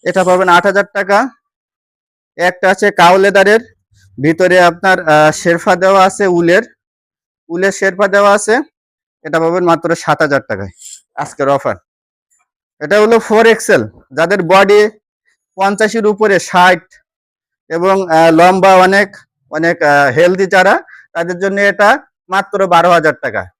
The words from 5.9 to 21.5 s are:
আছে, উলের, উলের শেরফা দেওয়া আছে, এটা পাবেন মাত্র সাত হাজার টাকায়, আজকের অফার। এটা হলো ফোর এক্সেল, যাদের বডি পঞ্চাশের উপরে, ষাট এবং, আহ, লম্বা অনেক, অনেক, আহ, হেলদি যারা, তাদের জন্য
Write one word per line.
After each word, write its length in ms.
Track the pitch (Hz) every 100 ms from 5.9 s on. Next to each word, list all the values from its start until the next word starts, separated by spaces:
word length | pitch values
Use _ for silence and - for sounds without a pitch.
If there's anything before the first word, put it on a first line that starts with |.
| 196
আছে, 240 | 190 190 202
উলের, 360 | 175 170 185 240 _ _ _ _ _ _ _ _
উলের 240 | 170 190
শেরফা 360 | 190 190 185 202
দেওয়া 240 | 202 202
আছে, 260 | 202 208 233 311 _ _ _ _ _
এটা 160 | 156 165
পাবেন 240 | 165 175
মাত্র 320 | 175 165 165 165
সাত 260 | - 147
হাজার 200 | 151 139 -
টাকায়, 220 | 104 98 _ - - _ -
আজকের 340 | 143 - 139
অফার। 260 | 139 131 98 _ _ _ _ _ _ _ _ _ _
এটা 200 | 151 208
হলো 200 | 214 226
ফোর 260 | - 220 226
এক্সেল, 420 | 220 - 180 107 - _
যাদের 280 | 131 170 202
বডি 460 | 165 190 196 208 214 _ _ _ _ _ _ -
পঞ্চাশের 500 | 190 202 214 226 214
উপরে, 340 | 202 214 190
ষাট 440 | - 185 180 170 _ _ _ _ _ _ _ _ _
এবং, 420 | 165 185 196 185
আহ, 200 | 160 165
লম্বা 440 | 160 175 190 190 185
অনেক, 400 | 185 196 196 - _ _ _
অনেক, 340 | 151 170 170
আহ, 280 | 151 143 143
হেলদি 340 | 123 175 185 190
যারা, 360 | 190 185 247 - - _
তাদের 260 | 170 170 180
জন্য 220 | 196